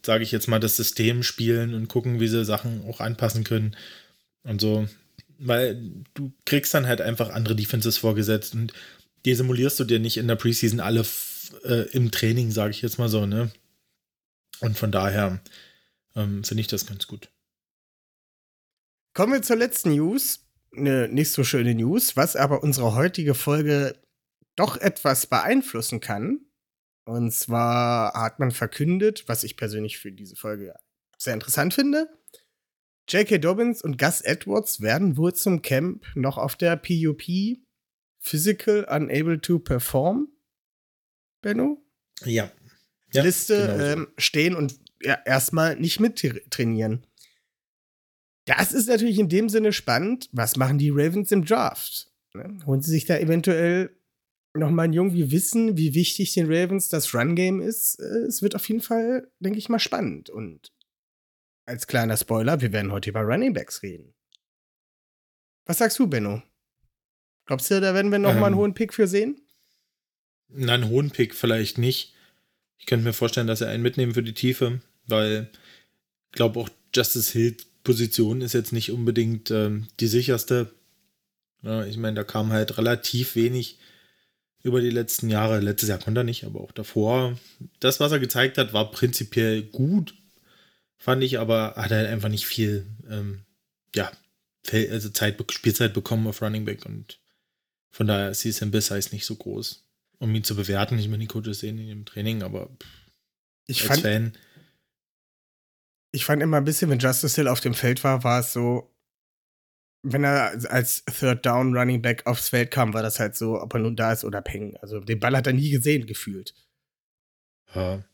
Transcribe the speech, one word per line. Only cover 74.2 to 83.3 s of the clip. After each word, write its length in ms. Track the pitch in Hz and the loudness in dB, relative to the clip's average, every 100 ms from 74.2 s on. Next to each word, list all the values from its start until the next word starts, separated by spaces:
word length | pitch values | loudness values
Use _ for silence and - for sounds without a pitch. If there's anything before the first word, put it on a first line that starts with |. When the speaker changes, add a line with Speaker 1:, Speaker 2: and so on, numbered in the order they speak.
Speaker 1:
die 100 | 113 | -2
Tiefe, 480 | 107 127 127 120 123 _ _ - | 0 0 2 0 -2 _ _ 0
weil 440 | 110 107 107 110 - - - _ _ _ _ _ | 2 2 -2 -6 -16 -20 -20 _ _ _ _ _
ich 20 | - | 0
glaub 200 | 113 110 | 2 2
auch, 140 | 113 _ _ - | -8 _ _ 0
Justice 380 | 113 123 110 | 0 0 0
Hill 240 | 117 120 113 - _ | 2 2 0 -20 _
Position 580 | - 117 117 - 110 123 | 0 2 2 2 2 0
ist 120 | 123 | -2
jetzt 200 | 123 107 | -2 -2
nicht 180 | 117 - | -4 -4
unbedingt, 580 | 120 117 113 113 113 - | -2 0 2 0 -2 -2
ähm, 380 | 110 107 104 110 - | 0 0 -2 -8 -4
die 60 | 117 | 0
sicherste. 640 | 117 123 120 - 123 113 _ _ _ _ _ _ _ _ _ | 2 2 -2 0 -2 -2 _ _ _ _ _ _ _ _ _
Ja, 240 | 110 110 104 | -6 -6 -4
ich 100 | 110 | -6
mein, 180 | 110 107 | -4 -4
da 80 | 101 | -4
kam 260 | 110 110 | -2 2
halt 260 | 110 107 - | 2 0 0
relativ 580 | 113 117 - 120 123 | 0 0 -2 -4 -2